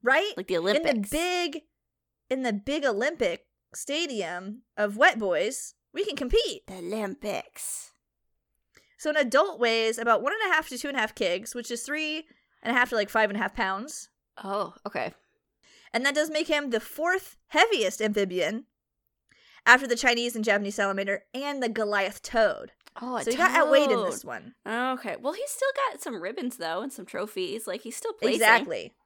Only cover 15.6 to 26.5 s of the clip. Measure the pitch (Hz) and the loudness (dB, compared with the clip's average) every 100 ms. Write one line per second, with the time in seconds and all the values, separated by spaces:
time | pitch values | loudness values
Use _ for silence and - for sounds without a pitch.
15.6 | _ _ - 233 277 294 311 302 311 294 | _ _ -6 -2 0 0 0 0 0 0
16.6 | 285 226 - - 330 370 - - _ 302 | 0 -4 -4 -4 0 0 -2 -20 _ 2
17.6 | 415 403 196 - 214 208 196 180 160 220 | 4 4 0 0 -2 0 0 0 -2 -2
18.6 | - _ _ _ _ _ _ _ _ - | -10 _ _ _ _ _ _ _ _ -2
19.6 | - - 269 233 262 233 240 226 214 202 | 6 6 6 0 2 2 0 -2 2 2
20.6 | 202 202 196 196 196 196 _ - 285 285 | 0 -2 -2 0 -2 -4 _ -8 -6 -2
21.6 | 247 226 208 202 190 202 - 240 214 - | -2 -2 0 0 0 -4 -4 2 2 2
22.6 | - _ - - 240 247 - 254 349 294 | -10 _ -20 -14 -8 -4 -2 2 4 4
23.6 | 302 277 285 233 190 143 165 113 - - | 6 6 6 2 0 -4 -8 -12 -14 -16
24.6 | 196 226 254 262 220 170 262 370 571 - | -6 -4 -2 -4 -6 -6 -6 -6 -8 -2
25.6 | 539 539 554 - - 220 175 247 247 | -2 0 -2 -4 -10 -6 -6 -6 -6